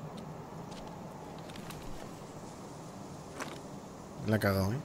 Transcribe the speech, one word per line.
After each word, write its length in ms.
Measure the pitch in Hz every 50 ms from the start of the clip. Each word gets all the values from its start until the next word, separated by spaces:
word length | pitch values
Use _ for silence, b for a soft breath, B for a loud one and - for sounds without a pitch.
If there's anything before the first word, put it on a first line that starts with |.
| - - - - - - - - - - - - - - - - - - - - - - - - - - - - - - - - - - - - - - - - - - - - - - - - - - - - - - - - - - - - - - - - - - - - - - - - - - - - - - - - - - - - - 104
La 100 | 110 107
ha 20 |
cagado, 340 | 104 101 98 98 95 98 113
¿eh? 40 | 143 -